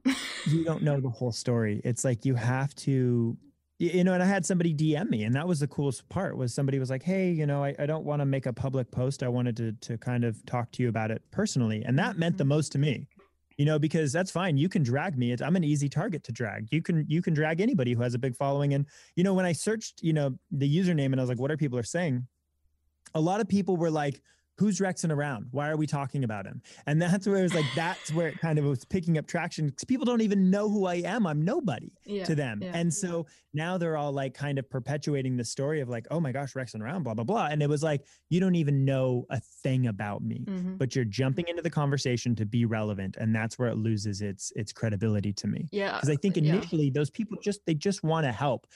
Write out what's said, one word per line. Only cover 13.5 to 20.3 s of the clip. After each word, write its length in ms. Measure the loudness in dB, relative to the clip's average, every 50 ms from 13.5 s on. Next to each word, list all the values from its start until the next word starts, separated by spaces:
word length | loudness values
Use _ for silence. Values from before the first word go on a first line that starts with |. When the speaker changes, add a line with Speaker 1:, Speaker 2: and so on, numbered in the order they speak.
| _
Speaker 2:
you 80 | 2 2
know, 120 | 4 4 2
because 320 | 2 2 2 2 2 2 2
that's 180 | 0 0 0
fine. 260 | -2 -2 0 2 2
You 120 | 2 2 2
can 120 | 2 2 2
drag 340 | 2 2 0 0 -2 -2
me. 140 | 0 0 0
It's, 100 | 0 0
I'm 140 | 0 2 2
an 80 | 2 2
easy 260 | 2 2 2 0 0
target 340 | 0 -2 -2 -2 -4 -6 -8
to 60 | -8
drag. 400 | -6 -6 -4 -6 -6 -8 -6 -2
You 100 | -2 -2
can, 240 | 0 2 0 0 2 0
you 120 | 0 0
can 120 | 2 2 2
drag 280 | 2 2 2 2 2
anybody 320 | 2 2 2 2 2 2 2
who 80 | 2
has 120 | 0 0 0
a 60 | -2
big 160 | -2 -2 -2
following. 380 | -2 0 0 0 2 2 2 2
And, 140 | 0 -2 -4 -8 -20 -20 -8 -2
you 80 | 0 2
know, 100 | 2 2
when 120 | 2 2
I 60 | 2
searched, 500 | 0 0 0 -2 -2 -2 -4 -10 -10 -4 -2
you 100 | 0 2
know, 240 | 2 0 0